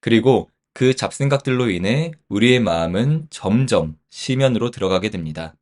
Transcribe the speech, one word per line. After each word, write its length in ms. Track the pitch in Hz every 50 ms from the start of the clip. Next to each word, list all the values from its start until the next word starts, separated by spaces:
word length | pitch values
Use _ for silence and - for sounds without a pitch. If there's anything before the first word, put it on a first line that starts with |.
그리고 480 | - - 113 117 113 131 131 104 85 _ _ _ _ _ _
그 200 | - 127 127 131
잡생각들로 720 | - - 101 - - 139 139 139 135 - 131 127 123 127 117
인해 420 | 92 87 90 98 120 143 160 170 156 _ _ _
우리의 300 | 98 101 110 123 123 123
마음은 680 | 113 92 82 82 82 85 87 98 120 139 156 160 156 -
점점 680 | - - - 95 104 117 135 127 113 92 80 78 78 _ _ _
심연으로 640 | _ - - - 131 127 135 131 123 107 113 120
들어가게 380 | 117 - 120 - - 95 92 110
됩니다. 460 | 101 95 82 78 76 80 82 80 - _